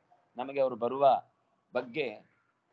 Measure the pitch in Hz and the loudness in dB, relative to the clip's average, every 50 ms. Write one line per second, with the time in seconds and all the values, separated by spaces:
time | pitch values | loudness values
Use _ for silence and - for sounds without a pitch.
0 | _ _ _ _ _ _ - 120 127 135 139 143 135 131 123 110 117 120 127 135 | _ _ _ _ _ _ -10 -10 -8 -6 -2 0 0 0 0 0 -2 -2 0 4
1 | 143 135 123 101 - _ _ _ _ _ _ _ _ _ - 123 131 123 117 156 | 4 4 4 4 0 _ _ _ _ _ _ _ _ _ -6 -6 -6 -6 -6 -6
2 | 143 120 104 107 87 _ _ _ _ _ _ _ _ _ | -6 -6 -6 -10 -16 _ _ _ _ _ _ _ _ _